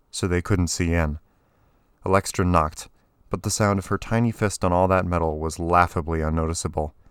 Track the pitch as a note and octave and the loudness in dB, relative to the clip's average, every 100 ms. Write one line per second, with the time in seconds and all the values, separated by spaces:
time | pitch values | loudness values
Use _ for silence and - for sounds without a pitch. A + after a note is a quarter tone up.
0 | _ - F#2+ F2 - F#2+ F2 - E2+ E2+ | _ -6 -2 0 0 0 0 0 0 2
1 | D#2 D2+ _ _ _ _ _ _ _ _ | 0 -4 _ _ _ _ _ _ _ _
2 | F#2 G2 - - F2+ E2+ D2+ - - _ | 0 0 0 0 2 2 2 -4 -18 _
3 | _ _ - F#2 G#2+ - G#2 G2 - G2 | _ _ -8 -6 -2 0 2 0 -2 -4
4 | - A2+ A#2 - G#2 - F#2 F2 F#2 F#2+ | -2 0 0 0 -2 0 0 2 4 2
5 | F2+ F2 D#2+ D2+ D#2+ E2 E2+ F2 E2+ F2+ | 2 0 -2 -2 -4 -4 2 4 4 0
6 | D#2+ D#2+ D#2 D#2+ D#2+ E2 E2 D#2 D2+ - | -4 -2 0 0 -2 -4 -6 -4 -6 -8
7 | - | -20